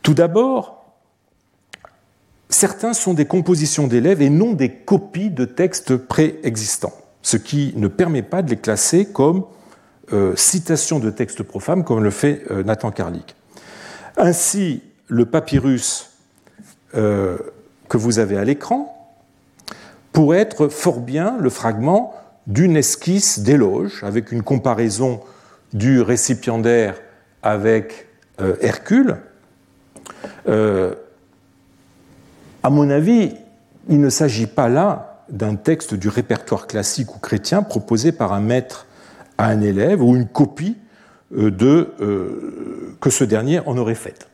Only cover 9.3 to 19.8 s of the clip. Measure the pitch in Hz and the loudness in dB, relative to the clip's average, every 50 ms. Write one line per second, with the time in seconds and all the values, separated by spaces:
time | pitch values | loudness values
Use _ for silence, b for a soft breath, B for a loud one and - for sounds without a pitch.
9.3 | 185 190 185 b b b b b b b b b b b b - - 101 98 92 | 2 0 -4 b b b b b b b b b b b b -4 0 0 2 0
10.3 | - - - - - 185 165 - 165 151 - - 165 147 113 110 104 - 120 - | 0 0 0 0 0 -2 -2 0 -2 -2 0 -2 -2 -2 -2 -2 -2 -4 -6 -6
11.3 | - - 104 - - - - - 160 190 165 - 123 110 107 101 98 - - 147 | -6 -12 -12 -10 -10 -10 -4 -2 -2 -2 0 0 0 2 2 0 0 2 0 0
12.3 | 143 - - - 98 98 95 107 110 107 - 110 110 - 95 87 87 85 - - | 0 -2 -6 -6 -6 -4 -2 -2 -2 -2 -4 -8 -4 -6 -6 -6 -6 -10 -14 -18
13.3 | - _ _ B B B B B B B B B B B B B B - 220 175 | -20 _ _ B B B B B B B B B B B B B B 2 2 2
14.3 | 170 170 - - - 202 196 170 131 - - - _ _ _ - 117 117 - - | 4 2 -2 -2 -2 -2 -2 -2 -2 -6 -10 -16 _ _ _ -2 0 0 2 2
15.3 | - 160 160 - 139 135 131 139 131 120 - - - - - - _ _ _ _ | 0 -2 -2 0 -2 0 2 2 0 0 -2 -6 -6 -8 -10 -16 _ _ _ _
16.3 | _ _ _ _ _ - - - _ _ _ _ - 117 107 104 104 101 101 92 | _ _ _ _ _ -20 -20 -20 _ _ _ _ -2 0 0 0 0 0 -2 -2
17.3 | 87 85 - - - - _ _ _ _ _ - - 120 110 120 110 113 110 98 | -4 -6 -10 -14 -16 -20 _ _ _ _ _ -2 -2 0 2 2 2 2 0 0
18.3 | 101 98 101 123 143 143 - - 240 269 294 - - - - _ _ _ _ _ | 0 0 0 0 -2 -2 -2 -4 -4 -4 -4 -8 -14 -20 -20 _ _ _ _ _
19.3 | _ _ _ _ _ _ B B B B | _ _ _ _ _ _ B B B B